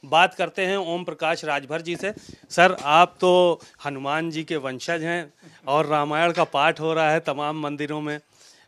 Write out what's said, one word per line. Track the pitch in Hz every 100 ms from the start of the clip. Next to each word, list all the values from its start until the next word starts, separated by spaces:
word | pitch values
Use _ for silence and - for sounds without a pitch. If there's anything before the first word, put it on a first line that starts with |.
बात | 143 151 180
करते | - 175 - 185
हैं | 196
ओम | 170 175
प्रकाश | 170 160 156 170
राजभर | 156 143 135 156
जी | 165 170
से। | 190 214 - - _
सर, | - 180 185
आप | 139 156 175 -
तो | 185 180 180 165 - _
हनुमान | 143 139 139 151 165
जी | 156
के | 156 160
वंशज | 135 131 - 170
हैं | 160 175 147 _ 165 - -
और | 143 147
रामायण | 151 147 151 170
का | 170
पाठ | 160 143 151 156
हो | 156
रहा | 160 156
है | 160
तमाम | 160 139 147 156
मंदिरों | 147 147 147 151
में, | 151 147 _ _ - _